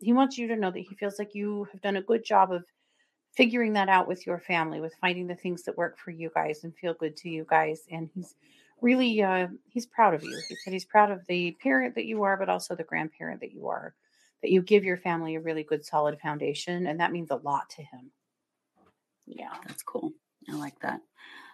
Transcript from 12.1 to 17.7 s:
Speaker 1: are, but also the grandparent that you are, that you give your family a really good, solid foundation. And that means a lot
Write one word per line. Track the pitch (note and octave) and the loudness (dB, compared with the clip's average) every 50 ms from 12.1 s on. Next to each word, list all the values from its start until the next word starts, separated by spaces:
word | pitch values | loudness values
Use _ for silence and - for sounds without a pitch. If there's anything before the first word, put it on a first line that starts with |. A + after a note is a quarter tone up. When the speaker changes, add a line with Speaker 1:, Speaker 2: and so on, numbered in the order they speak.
| A3 G#3+ G3+ | -2 0 2
Speaker 1:
are, | G3 G3 | 2 2
but | F#3+ F#3+ F3+ | 2 2 0
also | F3+ F3+ - - F3+ | 0 0 -2 -6 -8
the | E3 D#3+ | -8 -8
grandparent | - D#3+ D#3+ D#3 D#3 - - E3 D#3+ D3+ - | -6 -4 -4 -4 -6 -8 -10 -10 -10 -10 -10
that | - - - | -12 -12 -12
you | - - - | -10 -8 -6
are, | - - - - - _ _ _ _ _ _ _ _ _ - | -6 -6 -8 -12 -16 _ _ _ _ _ _ _ _ _ 0
that | - | 4
you | F#3 F#3 | 4 4
give | F3+ F#3 G#3 G3+ F#3+ | 6 6 6 4 6
your | F#3+ F3+ F3 | 4 -2 -2
family | - F3+ E3+ E3 E3 D#3+ D#3+ | -2 -2 -2 -2 -2 -4 -6
a | D#3+ | -6
really | D#3+ E3 D#3+ D#3 D3+ | -4 -4 -4 -4 -4
good, | - D#3 D3+ D3+ | -2 -4 -4 -4
solid | - - D3+ D3+ D3 D3+ D3+ | -2 0 0 2 0 0 -2
foundation. | - D3+ D3 D3+ C#3 C#3+ D3 - - F3+ F3 F3 F3+ | -4 -6 -4 -4 -4 -4 -4 -6 -6 -6 -4 -4 -4
And | E3+ D#3 E3+ | -4 -2 -2
that | E3+ - E3+ | -2 -2 -2
means | F3 E3 D3 | -4 -6 -6
a | C3+ | -6
lot | A#2+ - C#3+ C#3+ C3+ - - | -6 -4 -4 -4 -4 -4 -8